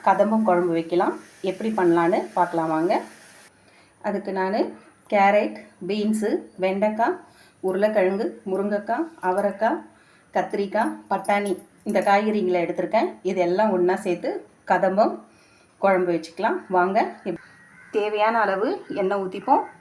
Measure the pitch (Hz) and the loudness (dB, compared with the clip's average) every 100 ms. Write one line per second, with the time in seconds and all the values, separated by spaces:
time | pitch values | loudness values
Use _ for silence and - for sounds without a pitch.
0 | - 190 208 220 214 175 175 165 165 175 | 2 2 4 2 2 2 2 0 0 0
1 | 220 330 - - 196 185 220 214 180 170 | 0 -2 -12 -8 -6 -4 -4 0 4 4
2 | 170 214 - - 175 165 160 160 170 247 | 4 0 -2 0 0 0 -2 0 0 0
3 | - - - - - _ _ _ _ _ | -4 -20 -20 -20 -20 _ _ _ _ _
4 | 214 196 196 190 190 214 349 - - _ | -6 -6 -4 -4 -2 0 -2 -6 -20 _
5 | _ 208 196 208 220 - - _ 175 208 | _ 2 4 4 0 -6 -18 _ -6 -2
6 | 208 214 214 320 - - 190 196 208 214 | 0 0 0 -2 -4 -4 -2 0 -2 0
7 | 233 370 - _ - _ 190 185 214 214 | -2 -2 -8 _ -20 _ -4 0 0 2
8 | 185 196 247 - - 185 202 208 208 233 | 2 0 -4 -6 -6 -4 -2 -2 -2 -4
9 | 330 - 185 185 202 196 220 330 - _ | -4 -4 -2 0 -2 0 -2 -2 -8 _
10 | _ _ _ 202 185 202 196 208 262 311 | _ _ _ -4 -4 -4 -4 -2 -2 -4
11 | - 190 - 202 202 180 - _ - 214 | -6 -6 0 0 0 -6 -8 _ -2 0
12 | 208 202 214 208 180 180 170 175 175 220 | 4 2 2 0 0 0 -2 -4 0 0
13 | 349 - 185 185 175 185 214 185 175 196 | 0 -4 -6 0 0 2 2 2 2 0
14 | 202 170 269 392 - _ - 180 185 190 | -2 -2 -2 -6 -10 _ -2 0 2 2
15 | 240 - - _ _ _ _ _ 196 185 | 0 0 -14 _ _ _ _ _ 2 2
16 | 180 165 - - 208 370 - 180 180 196 | 2 -2 -4 -4 -2 -2 -2 0 2 2
17 | 370 - 208 170 - - - - - 220 | -2 -4 -10 -10 -12 -20 -20 -20 -6 -2
18 | 208 208 214 233 208 190 233 403 - - | -2 0 2 2 0 0 -2 -4 -8 -4
19 | 190 202 190 196 220 269 415 - | -2 -2 -4 -8 2 2 2 -12